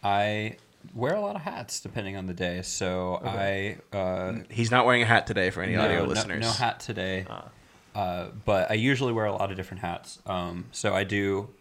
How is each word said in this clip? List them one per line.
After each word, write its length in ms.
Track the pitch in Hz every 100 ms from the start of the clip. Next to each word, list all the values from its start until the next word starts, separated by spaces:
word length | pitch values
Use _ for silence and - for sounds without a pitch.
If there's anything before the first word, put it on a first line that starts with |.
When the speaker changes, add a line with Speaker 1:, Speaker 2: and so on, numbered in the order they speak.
Speaker 1:
I 540 | 101 101 104 107 107 - _ _ -
wear 200 | - 127
a 60 | 202
lot 120 | 202 208
of 40 |
hats 380 | 156 - - -
depending 360 | - - 98 98
on 100 | 92
the 80 |
day. 260 | 87 90 90
So 600 | 92 - 92 92 90 90
Speaker 2:
Okay. 540 | - 98 98 98 101 101 -
Speaker 1:
I, 60 | 101
uh, 380 | 92 92 92 110 -
Speaker 3:
He's 200 | 113 117
not 140 | 123
wearing 160 | 120 123
a 60 | 117
hat 200 | 110 -
today 220 | 101 92
for 140 | 92
any 140 | 92 90
Speaker 1:
no, 60 |
Speaker 3:
audio 180 | 78 85
Speaker 1:
no, 20 | 82
Speaker 3:
listeners. 320 | - 104 80
Speaker 1:
no 80 | 117
hat 300 | 113 120 -
today. 440 | - 110 95 95 92
Speaker 2:
Ah. 180 | - - - - - -
Speaker 1:
Uh, 360 | 104 92 90 90 110
but 280 | 110 98 87
I 20 |
usually 380 | 110 120 135 131
wear 140 | 113 107
a 60 |
lot 200 | 98 98
of 40 | 95
different 240 | 90 90
hats. 380 | 87 90 - - -
Um, 380 | 92 87 87 90
so 200 | - 107 95
I 80 |
do 440 | 98 101 98 98 98 -